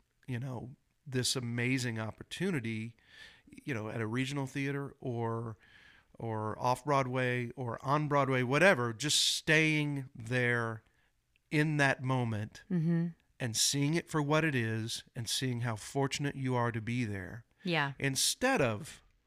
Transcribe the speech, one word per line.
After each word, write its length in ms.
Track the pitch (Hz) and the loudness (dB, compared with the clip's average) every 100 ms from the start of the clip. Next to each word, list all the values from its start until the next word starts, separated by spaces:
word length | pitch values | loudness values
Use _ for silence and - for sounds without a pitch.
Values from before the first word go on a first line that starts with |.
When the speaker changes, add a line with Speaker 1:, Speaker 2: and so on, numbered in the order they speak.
| _ _ - | _ _ -8
Speaker 1:
you 120 | 120 | -6
know, 320 | 131 120 123 143 _ _ 143 | -6 -8 -10 -14 _ _ -6
this 300 | 127 120 135 | -2 0 0
amazing 600 | 120 120 120 131 123 110 | -2 -2 0 0 -2 -4
opportunity, 960 | 110 - - - 185 156 113 110 113 - _ - - - _ - | -6 -8 -12 -6 -2 -2 -2 -6 -8 -12 _ -20 -20 -20 _ -14
you 100 | - | -6
know, 140 | 113 107 | -4 -4
at 120 | 110 | -4
a 60 | 110 | -2
regional 400 | 120 131 143 131 | -2 -2 -4 -4
theater 480 | 143 139 139 139 - | -4 -4 -4 -6 -8
or, 560 | 135 117 113 113 117 107 - - - - _ - | -6 -2 -2 -2 -6 -10 -16 -20 -20 -20 _ -10
or 380 | 113 110 107 - | -6 -4 -4 -2
off 240 | 123 127 | 0 0
Broadway 680 | 147 139 127 127 127 123 120 - | 2 2 2 0 0 0 -4 -6
or 220 | 123 - | -8 -6
on 240 | 135 147 151 | 0 0 2
Broadway, 340 | 143 131 131 | 2 4 2
whatever, 500 | 123 143 185 151 120 | 2 6 6 6 2
just 280 | 110 147 - - - | -2 0 2 2 2
staying 680 | - 156 156 151 147 143 131 | 4 4 6 2 0 -2 -6
there 680 | - 113 127 123 120 117 113 - _ _ _ _ _ _ | -10 -4 0 2 2 0 -4 -12 _ _ _ _ _ _
in 280 | 151 151 147 | 2 4 4
that 240 | 139 - | 4 4
moment 600 | 131 131 120 107 110 - - | 0 0 0 -2 -4 -10 -2
Speaker 2:
Mm-hmm. 340 | 180 160 170 170 - _ - | 0 2 2 0 -4 _ -8
Speaker 1:
and 160 | 123 107 | -4 2
seeing 380 | - 143 143 | 2 4 2
it 140 | 165 - | 2 0
for 140 | 156 | 0
what 220 | 143 156 | 2 2
it 100 | 160 | 2
is 480 | 131 113 113 110 - - - | 2 0 -2 -4 -6 -8 -8
and 120 | 113 | -4
seeing 340 | - 131 120 | -2 -2 -2
how 120 | 120 | -2
fortunate 600 | 107 - 139 139 - 143 139 | -4 -4 -2 0 0 -4 -2
you 180 | 131 | 0
are 160 | 123 120 | 2 2
to 100 | 117 | 0
be 240 | 110 120 | -2 -2
there. 400 | 113 101 90 110 - _ | -2 -4 -6 -10 -14 _
Speaker 2:
Yeah. 280 | 185 160 139 135 | -2 0 0 -2
Speaker 1:
Instead 640 | 139 131 - - 254 262 | -2 0 0 2 2 4
of, 420 | 127 104 147 - - _ | 2 0 -6 -16 -20 _